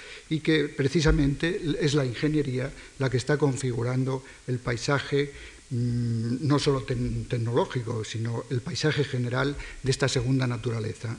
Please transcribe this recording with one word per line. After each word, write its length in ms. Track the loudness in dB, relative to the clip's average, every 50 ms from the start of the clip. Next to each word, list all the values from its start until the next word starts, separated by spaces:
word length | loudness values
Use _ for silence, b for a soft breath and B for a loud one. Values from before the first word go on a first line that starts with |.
| B B B B B -4
y 100 | -4 0
que 260 | 2 4 4 4 2
precisamente 960 | 0 0 0 0 2 4 4 6 6 6 6 4 4 2 2 0 -2 -2 -2 -2 -2 0 0
es 140 | 2 2 2
la 120 | 2 2
ingeniería 680 | 0 0 0 0 0 2 2 0 0 -2 -2 -4 -4 -6 B B B B -2
la 100 | 0 0
que 80 | 2 0
está 200 | 2 2 2 4
configurando 840 | 4 2 2 0 -2 -2 -2 0 -2 0 0 0 0 0 -2 -4 B B B B B -4
el 100 | -4 -2
paisaje, 720 | -2 -2 -2 -2 0 2 2 0 2 0 0 0 0 0 B B B B B B B -6
mm, 800 | -2 0 0 0 2 0 0 0 0 0 0 0 -2 0 2 2
no 100 | 2 4
solo 240 | 4 2 2 2 0
tec-, 420 | -2 -2 -2 0 -2 -2 -2 -4 -4
tecnológico, 760 | -2 -2 -2 0 2 0 0 0 -2 -4 -4 -2 -4 -4 -4
sino 400 | -4 -4 -4 -4 -2 -4 -4 -4 -4
el 120 | -4 -4
paisaje 420 | -4 -4 -4 0 0 0 2 2 0
general 520 | 0 0 -2 -2 0 0 0 0 0 -2 B B B B B -2
de 80 | 0
esta 160 | 2 2 2 2
segunda 400 | 2 2 2 2 2 2 2 0
naturaleza. 720 | 0 -2 -2 -2 -2 -2 -4 -4 -6 -6 -6 -8 -8